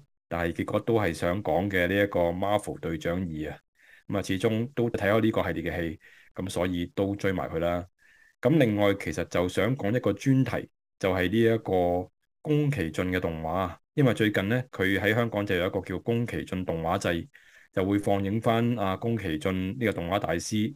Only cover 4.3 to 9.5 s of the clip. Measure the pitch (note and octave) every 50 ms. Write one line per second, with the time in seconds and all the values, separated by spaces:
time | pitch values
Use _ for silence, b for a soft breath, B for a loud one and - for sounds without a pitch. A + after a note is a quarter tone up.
4.3 | G2 F#2+ - - A2 A2 A#2 B2+ - - A#2 A#2 - - G2+ G2 G#2+ A2 G#2+ A2
5.3 | G#2+ G2 F2 F#2 E2 E2+ D#2+ E2+ D#2 F2+ E2+ E2 D#2 - B B B B B B
6.3 | B - F#2 F#2+ - F2 F2+ F#2 F2+ F2 F2 F2 - - G2 G2 G2+ G2+ - G2
7.3 | F#2 F2 C#2 - - E2 E2+ F2 F2 F2 F2+ - _ b b b b b b b
8.3 | b b - B2 D#3+ D#3+ C3+ A2 G#2 G2+ G#2 G2+ G2+ - - F2+ D2+ - G2 -
9.3 | - F2 F2+ F2+